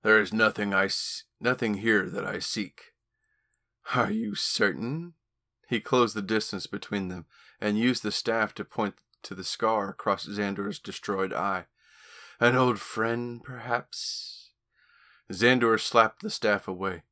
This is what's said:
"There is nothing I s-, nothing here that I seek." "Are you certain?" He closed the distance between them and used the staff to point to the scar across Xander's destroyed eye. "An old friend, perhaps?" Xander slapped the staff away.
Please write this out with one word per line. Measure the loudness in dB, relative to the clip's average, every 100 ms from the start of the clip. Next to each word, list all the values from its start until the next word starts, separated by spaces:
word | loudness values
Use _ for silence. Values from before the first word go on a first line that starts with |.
"There | 8 6
is | 6
nothing | 2 2 2 0
I | 2 0
s-, | -2 -6 -10 -14 _
nothing | -2 0 0 0
here | 2 2 2
that | -4 -6
I | -6
seek." | -6 -6 -6 -10 -20 _ _ _ _ _ _ _ _ _ -4
"Are | 0 0
you | 0 -4
certain?" | -4 -4 2 0 0 -4 -4 -8 _ _ _ _ _ _
He | -6
closed | 2 4 4 0
the |
distance | 0 -2 -2 -8 -8
between | -10 -6 -4 -4
them | -8 -14 _ -20 _
and | 0 2
used | 2 0
the | -2
staff | -4 -2 0 0 -4
to | -8
point | -2 -4 -4 _ _
to | -14 -10
the |
scar | -8 -2 2 2 -2
across | -4 -2 -2 -2
Xander's | -4 -2 -2 -4 -6
destroyed | -10 -10 -4 -2 -2
eye. | 0 -2 -2 -6 _ _ -20 -20 -20 -20 2
"An | 4 6
old | 4 2
friend, | -4 -2 0 0 -4 -10
perhaps?" | -14 -14 -4 -4 -4 -10 -8 -10 -12 -18 -20 _ _ _ _ _ _ _ _
Xander | 2 4 6 4 2
slapped | 4 4 4 2
the | -10
staff | -2 2 2 -2
away. | -4 -4 -6 _